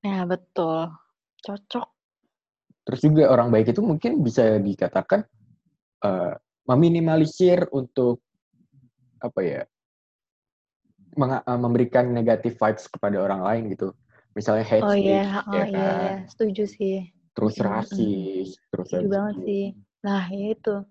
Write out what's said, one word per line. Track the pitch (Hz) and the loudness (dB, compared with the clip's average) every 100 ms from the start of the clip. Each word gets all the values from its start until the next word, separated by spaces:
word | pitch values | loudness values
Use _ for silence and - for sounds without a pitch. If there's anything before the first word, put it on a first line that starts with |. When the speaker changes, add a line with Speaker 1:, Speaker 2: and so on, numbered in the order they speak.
| 202 | -4
Speaker 1:
Ya, | 196 | -4
betul. | 175 180 _ - 165 160 165 160 _ _ _ _ | -2 -4 _ -4 -2 -2 -4 -12 _ _ _ _
Cocok. | - 202 _ 247 - _ _ _ _ _ _ _ _ _ | -12 -12 _ -10 -10 _ _ _ _ _ _ _ _ _
Speaker 2:
Terus | - 120 | -8 0
juga | 151 151 151 | 4 6 6
orang | 120 117 | 6 4
baik | 110 110 | 4 4
itu | 120 | 2
mungkin | 214 156 233 294 | 0 0 0 0
bisa | 131 110 113 107 | 0 2 4 4
dikatakan, | 101 98 90 95 - 208 - _ _ _ _ _ _ _ | 0 -2 -2 -2 0 -2 -2 _ _ _ _ _ _ _
eh, | 104 92 87 - _ _ - | -2 -2 -4 -6 _ _ 0
meminimalisir | 127 170 170 165 160 151 - 185 180 170 | 4 4 4 2 2 2 4 4 4 2
untuk, | 139 127 - 123 123 _ _ _ _ _ _ _ _ _ _ | -4 -4 0 0 0 _ _ _ _ _ _ _ _ _ _
apa | 120 - | -8 -4
ya, | 90 69 - _ _ _ _ _ _ _ _ _ _ _ _ _ _ - | -4 -4 -10 _ _ _ _ _ _ _ _ _ _ _ _ _ _ -2
menga-, | 127 131 | 0 -2
eh, | - 123 | -2 -2
memberikan | 123 120 123 127 123 | 2 2 4 2 2
negative | 120 113 110 120 113 | 0 2 2 0 0
vibes | 110 110 - | 0 0 -8
kepada | - 104 101 | -6 -2 0
orang | 98 98 | -2 -2
lain | 92 117 110 | -2 -2 -4
gitu. | 92 95 - _ _ _ | -6 -8 -8 _ _ _
Misalnya | - 107 107 110 | -8 -2 0 2
hate | 110 208 | 2 2
Speaker 1:
Oh, | |
iya, | 202 196 196 | 2 2 2
Speaker 2:
speech, | 202 | 0
Speaker 1:
heeh, | 202 208 | -4 -4
Speaker 2:
ya | 202 208 | -2 -2
Speaker 1:
iya, | |
Speaker 2:
kan? | 196 190 175 | 0 -2 -2
Speaker 1:
iya. | - 196 190 | -4 -6 -12
Setuju | - 220 196 208 | -4 -4 -2 -6
sih. | - 196 190 180 _ _ | -4 -4 -4 -8 _ _
Speaker 2:
Terus | - - - | -4 -4 -2
Speaker 1:
Mm-mm, | 101 | -2
mm-mm. | |
Speaker 2:
rasis, | 107 113 196 110 95 95 95 95 - _ | -2 -6 -2 -2 -2 -4 -6 -8 -12 _
terus | - 90 | -10 -4
Speaker 1:
Setuju | 90 90 | -2 0
Speaker 2:
habis | |
Speaker 1:
banget | 98 208 | -2 -2
Speaker 2:
itu | 135 - | -6 -4
Speaker 1:
sih. | 196 196 - _ _ 208 | -4 -4 -10 _ _ -4
Nah, | 202 180 | -2 -2
ya | 196 208 | -6 -6
itu. | 220 - 202 196 | -4 -4 -4 -8